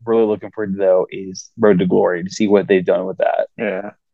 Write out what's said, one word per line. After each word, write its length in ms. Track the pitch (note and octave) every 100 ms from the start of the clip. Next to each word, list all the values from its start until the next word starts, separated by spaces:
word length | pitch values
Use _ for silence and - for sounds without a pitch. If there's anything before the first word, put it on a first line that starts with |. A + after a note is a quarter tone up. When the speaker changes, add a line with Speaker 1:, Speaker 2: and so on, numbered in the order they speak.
Speaker 1:
really 200 | A#2 A2+ A2
looking 240 | G2+ G#2+
forward 220 | A2 G#2
to, 40 | G2
though, 280 | F#2+ F#2 F#2
is 400 | F#2+ F#2+ F#2+ - -
Road 220 | A2 F#2
to 60 | F#2+
Glory, 360 | G2+ G2 F2+
to 60 | F#2
see 160 | - G#2+
what 200 | G2+ F2+
they've 160 | F#2+
done 200 | F2+ F2 F#2
with 120 | F2+
that. 300 | - - - -
Speaker 2:
Yeah. 320 | G#2+ F#2+ G#2 - _